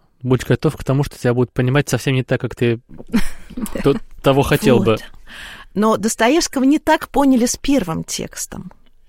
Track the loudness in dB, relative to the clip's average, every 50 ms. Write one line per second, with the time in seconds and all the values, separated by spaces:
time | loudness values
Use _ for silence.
0 | _ _ _ _ -2 0 0 0 2 0 -2 0 0 -2 -2 -2 -4 -2 0 0
1 | 0 -2 -4 -4 -2 0 2 2 0 -2 0 -2 0 2 2 2 0 0 -2 -2
2 | -2 -2 -2 -2 -2 -2 -4 -4 -4 -6 -4 -2 0 0 0 -2 _ -16 -20 -18
3 | -12 -2 0 2 2 2 0 -4 -12 -14 -10 -10 -10 -8 -6 0 2 2 2 0
4 | -4 -12 -12 -2 2 2 4 4 2 2 0 2 4 4 4 4 4 2 0 0
5 | -2 -12 -20 -20 -20 -20 -18 -18 -18 -18 -18 -20 -18 -8 -4 0 2 2 2 0
6 | -2 -4 -2 2 2 4 4 2 0 0 -2 0 2 2 2 2 2 2 0 0
7 | 0 -2 0 2 2 4 4 4 2 0 -2 -4 -2 0 0 0 0 -2 -6 -8
8 | -8 -8 -8 -8 -8 -10 -10 -12 -12 -12 -12 -14 -16 -16 -18 -20 _ -20 _ _
9 | -20